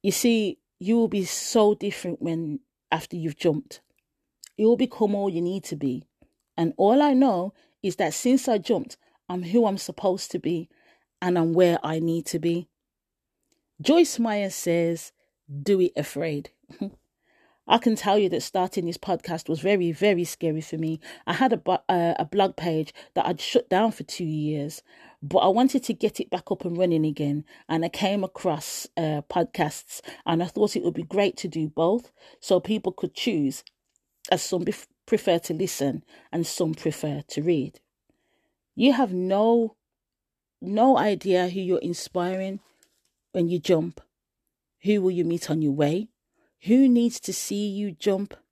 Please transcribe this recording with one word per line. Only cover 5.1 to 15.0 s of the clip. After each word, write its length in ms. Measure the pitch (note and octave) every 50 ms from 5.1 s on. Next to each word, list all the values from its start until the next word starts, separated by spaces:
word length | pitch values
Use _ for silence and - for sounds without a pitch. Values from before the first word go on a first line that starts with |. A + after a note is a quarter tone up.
| G3+
all 160 | G3+ G3+ G3
you 100 | E3+ E3+
need 220 | F3 F3 F#3+ G3 -
to 120 | - E3+
be. 280 | D3 C#3+ C3+ B2 C#3+ - _ _ _ _ _ _ _ _ _ _
And 180 | - E3 E3 -
all 240 | - F#3+ G3+ A#3+ C#4+
I 140 | D4+ D4 C4+
know 400 | B3+ C#4 C4 G3 F3 F#3 G3 _ _ _ _ _ _
is 140 | - F#3+ D#3+
that 180 | - F#3+ D#3 -
since 340 | - - B3 C4 C4 - C4+
I 100 | A3+ G#3
jumped, 380 | E3+ - A3+ E3+ - - - _ _ _ _ _ _ -
I'm 160 | F3+ F3+ F3
who 200 | E3+ F#3+ A#3+ A3+
I'm 140 | G#3 G3 G3
supposed 540 | - - E3+ - - F#3+ F3+ G3 - -
to 80 | - E3+
be 280 | - D#3 F3 D#3+ E3+ _ _ _ _ _ _ _ _ _ _ _
and 180 | F3+ F3+ F3+ E3+
I'm 140 | E3 E3
where 260 | E3 F3+ F#3 F3 E3+ - -
I 160 | D3+ D#3+ D#3+
need 260 | E3 E3 E3 E3+ -
to 140 | - - D#3+
be. 280 | D#3 E3+ E3+ F3 E3+ _ _ _ _ _ _ _ _ _ _ _ _ _ _ _ _ _ _ _ _ _ _ -
Joyce 380 | C#3 - D4+ E4+ E4+ - - -
Meyer 320 | A3+ A3+ G#3 G#3 G3+ F#3+
says, 640 | - - - F3 E3+ E3+ E3+ E3+ E3+ E3